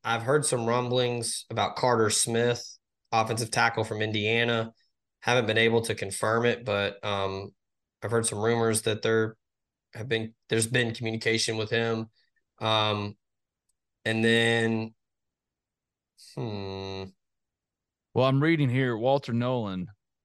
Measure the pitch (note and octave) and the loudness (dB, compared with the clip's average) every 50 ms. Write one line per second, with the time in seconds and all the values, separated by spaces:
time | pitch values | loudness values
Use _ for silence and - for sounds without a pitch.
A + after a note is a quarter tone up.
0 | - A2+ A#2 A2+ A2+ B2 C#3+ D3+ C#3+ - C3+ A#2+ A2+ A2+ A#2+ B2 B2 A#2+ B2 B2+ | -4 -2 -2 0 2 2 2 2 2 0 -2 0 0 0 0 0 0 0 0 0
1 | B2 B2 A#2+ A#2+ A2+ - - - - - A2+ A2+ G2+ F#2 - - - B2+ A#2+ A2+ | 0 0 -2 -4 -4 -6 -8 -8 -10 -6 -4 -2 -2 -2 -2 0 2 2 4 4
2 | A2 G#2 G2 - - A#2 A#2 A2+ A#2+ A#2+ A#2+ A#2 - - - - _ _ _ _ | 4 4 2 0 0 0 0 2 2 2 0 -2 -6 -14 -18 -20 _ _ _ _
3 | _ _ A#2 A2+ A2+ A#2 A#2 A2 A#2+ A2 - A#2 A#2 A#2 - A2+ G#2+ - A2 G#2+ | _ _ 0 0 0 0 -2 -4 -4 -2 0 2 2 2 2 0 -4 -4 -4 -4
4 | G#2+ A2 G#2+ G#2 G#2 G#2+ A#2 A#2 A#2 A#2 A#2 A2+ A2+ A2+ - _ _ _ _ _ | -2 -2 -2 -2 0 0 0 2 2 2 0 0 -2 -4 -8 _ _ _ _ _
5 | _ _ _ _ - A#2+ A#2+ B2+ A2+ G#2+ G#2+ A2+ A2+ A2+ A2+ A#2 A2+ A2+ A2 - | _ _ _ _ -2 0 2 2 2 2 2 4 4 4 4 2 2 0 -4 -6
6 | G#2+ G2 F#2+ - - G#2+ A2+ A#2 A#2+ A#2+ A2+ - A#2 A2 G2+ G2+ G2+ G2 - - | -6 -8 -6 -2 0 0 2 2 2 2 0 0 -2 -2 0 0 0 -2 -4 -4
7 | - G#2 G2+ G2 G2 G2 F#2+ G2 G2 - - _ _ _ _ _ _ _ _ _ | -6 -4 -2 -2 -2 -2 -4 -6 -8 -12 -14 _ _ _ _ _ _ _ _ _
8 | - G#2 A#2 A#2 A2 - A2 G#2 G#2+ A2+ A#2 A#2 A#2 A2+ A2 G#2+ - A2+ G#2+ G2+ | -6 -2 0 0 0 0 -2 -2 0 0 2 2 2 2 0 0 0 -2 -2 0
9 | - A2+ A2 A2 A2 A2 A2 _ _ _ _ _ _ _ _ _ _ _ - A2+ | 0 0 2 2 0 0 -4 _ _ _ _ _ _ _ _ _ _ _ -14 -12
10 | A2 B2+ A2+ A2 A2+ A2+ - _ _ - A2+ A2+ A2 A2+ B2 B2 A#2+ A2+ A2 - | -6 -4 -4 -4 -4 -6 -12 _ _ -2 0 0 0 0 0 0 0 0 -2 -4
11 | A#2+ A2+ A2 A2+ - A2+ A2+ A#2 - - A2 A2 G#2+ G#2+ A#2 A#2 A#2 A#2 A2+ A2+ | -4 -4 -4 -2 0 0 0 2 0 0 -2 -2 -4 -2 -2 0 0 0 -2 -2
12 | A2 A2 _ _ _ _ _ _ _ _ _ - G#2+ A2 A2 A2 G#2+ G#2+ G#2 G#2 | -4 -8 _ _ _ _ _ _ _ _ _ -4 0 2 2 2 2 2 0 -2
13 | G#2 G#2 G#2 _ _ _ _ _ _ _ _ _ _ _ _ _ _ _ _ _ | -4 -6 -8 _ _ _ _ _ _ _ _ _ _ _ _ _ _ _ _ _
14 | - A2+ A2+ A2 A2+ A2+ A2+ A#2 A#2 A#2 A#2 A#2 A2+ A2+ A2+ A2+ A2 A2+ A2+ _ | -4 -2 0 2 4 4 4 4 4 4 2 2 2 0 0 -2 -4 -6 -10 _
15 | _ _ _ _ _ _ _ _ _ _ _ _ _ _ _ _ _ _ _ _ | _ _ _ _ _ _ _ _ _ _ _ _ _ _ _ _ _ _ _ _
16 | _ _ _ - - - - C#3+ B2+ A2+ G#2 G2+ G2 G2 F#2+ F#2+ G2 G2 F#2+ F#2+ | _ _ _ -20 -20 -16 -10 -8 -6 -6 -6 -6 -8 -8 -8 -8 -8 -8 -8 -10
17 | F#2+ F#2+ - _ _ _ _ _ _ _ _ _ _ _ _ _ _ _ _ _ | -10 -12 -16 _ _ _ _ _ _ _ _ _ _ _ _ _ _ _ _ _
18 | _ _ - A#2 B2+ C3+ C3 C3+ D3 D#3+ E3 D3+ D3 B2 A#2+ C3 C3+ B2+ A#2 G#2+ | _ _ 0 2 2 4 4 4 4 4 4 4 2 2 2 2 0 0 0 0
19 | A#2 B2+ C#3 C#3+ C#3 - A#2 A#2 A#2+ B2+ B2+ B2 A2 G2+ F#2+ F#2 F2+ - - _ | 2 2 2 2 0 -2 -2 -2 0 0 0 -2 -2 -4 -4 -6 -8 -8 -12 _
20 | _ _ _ _ | _ _ _ _